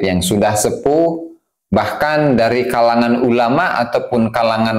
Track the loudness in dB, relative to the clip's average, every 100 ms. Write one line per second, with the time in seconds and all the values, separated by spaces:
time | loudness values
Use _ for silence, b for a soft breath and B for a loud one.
0 | -2 -2 -2 0 0 0 -2 -2 0 2
1 | 0 -2 -10 -18 _ _ _ -2 -2 -2
2 | -2 0 2 2 2 0 -2 0 2 2
3 | 0 0 2 2 2 0 0 -2 -2 -4
4 | -2 0 0 0 0 0 0